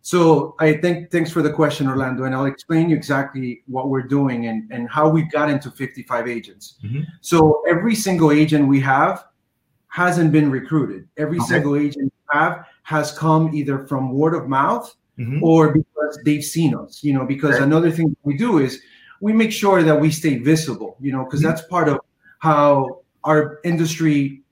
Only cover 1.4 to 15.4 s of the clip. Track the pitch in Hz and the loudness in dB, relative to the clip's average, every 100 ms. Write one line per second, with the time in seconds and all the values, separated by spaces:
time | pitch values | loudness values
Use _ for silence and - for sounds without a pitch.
1.4 | 151 151 147 139 135 131 127 127 131 131 | -2 0 -2 0 -2 -2 -4 -4 -4 -2
2.4 | 139 139 - 160 170 151 - 135 139 135 | -4 -6 -2 0 2 0 0 -4 -4 -8
3.4 | 123 117 - 127 135 135 123 139 139 120 | -8 -10 -8 -6 -2 -4 -2 0 0 -2
4.4 | 117 110 110 120 120 143 156 160 156 151 | -4 -6 -8 -10 -6 0 2 2 0 -2
5.4 | 151 139 127 - 135 - 117 120 120 117 | -2 -2 -6 -10 -12 -12 -8 -6 -6 -8
6.4 | 104 92 - _ 107 135 170 - - 170 | -12 -20 -20 _ -10 -8 -10 -14 0 4
7.4 | 156 151 170 170 220 220 190 175 160 147 | 6 4 2 0 0 -2 -2 2 4 4
8.4 | 156 151 139 139 135 135 170 185 - _ | 4 4 4 2 2 2 0 -2 -12 _
9.4 | _ _ _ _ _ - 180 165 160 151 | _ _ _ _ _ -2 0 2 4 4
10.4 | 147 131 - 156 113 95 - - 151 170 | 2 -2 -2 -2 -2 -8 -16 -8 -4 -4
11.4 | - - 143 143 147 143 135 _ - 147 | -2 0 0 0 -2 -4 -6 _ -4 0
12.4 | 170 160 - _ - 156 147 - 160 156 | 0 -2 -16 _ -4 -4 -4 -2 2 2
13.4 | 160 151 139 139 - 139 131 135 156 160 | 2 -2 -4 -6 -4 -6 -4 0 0 0
14.4 | 127 135 151 233 - _ _ - 117 147 | -2 0 0 -2 -6 _ _ -10 -6 0